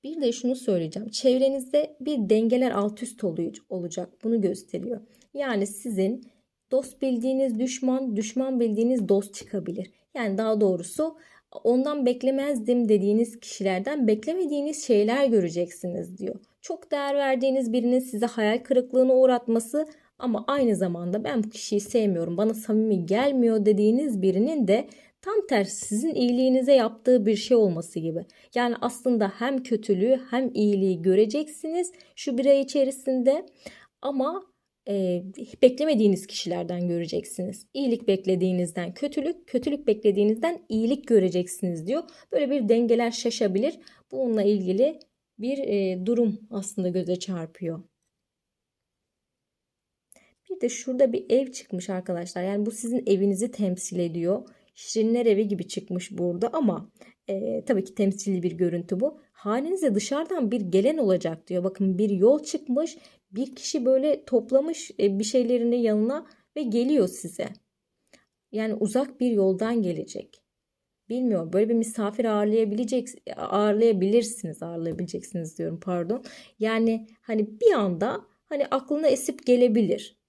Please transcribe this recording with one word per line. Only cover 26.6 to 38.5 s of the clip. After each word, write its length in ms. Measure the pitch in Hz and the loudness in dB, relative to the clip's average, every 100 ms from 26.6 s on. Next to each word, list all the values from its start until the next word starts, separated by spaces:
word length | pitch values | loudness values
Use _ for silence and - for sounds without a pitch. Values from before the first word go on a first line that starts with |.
| 254 | 6
yaptığı 520 | 269 220 220 - 254 202 | 6 4 0 4 4 4
bir 100 | 208 | 0
şey 200 | - 240 | 4 4
olması 420 | 202 165 175 175 | 4 2 -6 -6
gibi. 280 | 160 165 180 _ _ | -4 -6 -10 _ _
Yani 200 | 240 240 233 | -2 -2 0
aslında 520 | 247 247 254 233 202 - | -4 -2 0 2 0 -2
hem 240 | 240 269 | -2 -2
kötülüğü 580 | 254 214 214 185 220 262 254 | -2 -4 0 0 4 2 0
hem 200 | 247 262 | -2 -2
iyiliği 480 | - 208 202 190 175 | 2 2 4 2 2
göreceksiniz 880 | 175 185 214 285 302 - 311 339 359 - _ - | 2 4 4 0 -6 -8 -6 -4 -4 -8 _ -10
şu 220 | - 247 | -4 0
bir 80 | 269 | 4
ay 140 | 277 | 4
içerisinde 840 | 269 294 269 269 - 262 247 294 - _ - - _ _ | 4 0 0 0 -4 2 2 0 -4 _ -20 -20 _ _
ama, 400 | 269 277 269 370 381 _ _ _ - | -6 -2 -4 -4 -12 _ _ _ -6
e, 340 | 202 185 180 185 - - - | -2 0 -2 -6 -14 -18 6
beklemediğiniz 640 | 254 254 311 262 208 185 - | 6 6 2 4 4 4 -2
kişilerden 600 | - - 175 170 175 175 | -8 -4 -4 -4 -4 -2
göreceksiniz. 800 | 170 165 - - - 185 190 - | -2 -2 -6 -6 -8 -8 -10 -12
İyilik 340 | 269 269 233 - | -4 -2 0 0
beklediğinizden 840 | 190 190 185 185 | 0 0 0 2